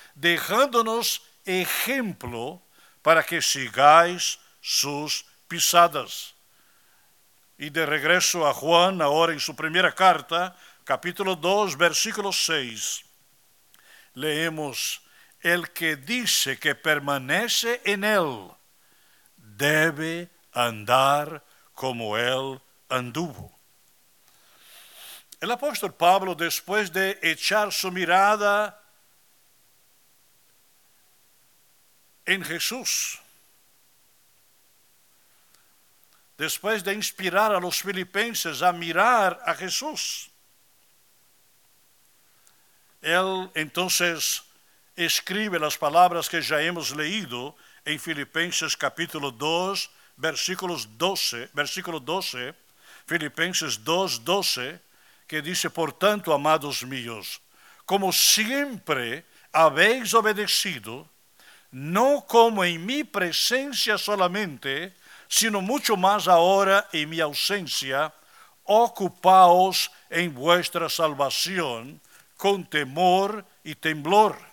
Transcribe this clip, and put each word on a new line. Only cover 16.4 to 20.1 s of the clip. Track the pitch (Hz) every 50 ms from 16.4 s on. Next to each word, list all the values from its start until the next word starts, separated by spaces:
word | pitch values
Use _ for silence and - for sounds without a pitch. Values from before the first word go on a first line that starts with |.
| - 139 131 -
que | - 151 143
permanece | - - 160 151 147 139 143 143 135 127 131 151 190 233 226 - - 233 233 240 240 -
en | 190 208 196 196
él, | 214 214 196 170 147 123 104 95 - - _ _ _ _ _ _ _ _ _ _ _ _ _ _ _ _ _
debe | 127 107 104 - 143 147 156 156 156 165 151 143 160 160